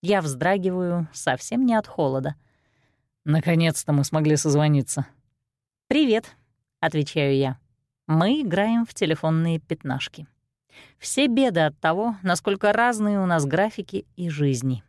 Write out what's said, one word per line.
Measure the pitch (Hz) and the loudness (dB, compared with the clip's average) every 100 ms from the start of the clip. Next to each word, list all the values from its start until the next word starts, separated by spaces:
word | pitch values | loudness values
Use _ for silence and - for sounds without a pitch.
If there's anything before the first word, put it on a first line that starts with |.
Я | 170 202 | 0 0
вздрагиваю | 160 131 156 196 185 180 180 175 160 | 0 -2 0 0 0 -2 -2 -2 -4
совсем | - - 127 - 233 262 | -6 -4 -4 -2 0 2
не | 226 | 2
от | - | -2
холода. | - 147 135 135 143 _ _ _ _ _ _ _ _ | -2 0 0 -4 -8 _ _ _ _ _ _ _ _
"Наконец-то | - 156 160 165 165 151 - | -2 0 2 2 2 0 0
мы | 147 | 0
смогли | 139 156 151 151 | 0 0 2 2
созвониться". | 156 147 151 147 127 - 131 _ _ _ _ _ _ _ _ | 2 2 4 2 0 -6 -8 _ _ _ _ _ _ _ _
"Привет", — | 294 294 220 - - _ _ _ _ | 0 2 2 -2 -20 _ _ _ _
отвечаю | 165 156 143 - 139 139 | -2 -2 -2 0 2 2
я. | 135 127 _ _ _ _ - | 0 -4 _ _ _ _ -2
Мы | 160 185 285 | 2 2 0
играем | 254 170 208 233 226 | 0 0 0 0 -2
в | |
телефонные | - 180 156 160 160 165 165 | -2 -2 0 0 0 0 -2
пятнашки. | - 160 139 131 - - 151 _ _ _ _ - - _ | -4 -8 -4 -6 -6 -14 -20 _ _ _ _ -20 -20 _
Все | - - 285 | -6 0 2
беды | 240 269 170 | 4 2 2
от | 156 147 | 0 0
того, | 160 175 226 202 | -2 0 -2 -4
насколько | 185 175 - 196 208 | -2 -2 0 0 2
разные | 214 240 226 208 208 | 2 2 0 0 0
у | 185 | 2
нас | 170 143 | 0 0
графики | 160 208 214 196 196 - - | 0 0 -4 -8 -10 -10 -8
и | 175 | -8
жизни. | 147 143 131 131 123 | 0 0 0 -2 -4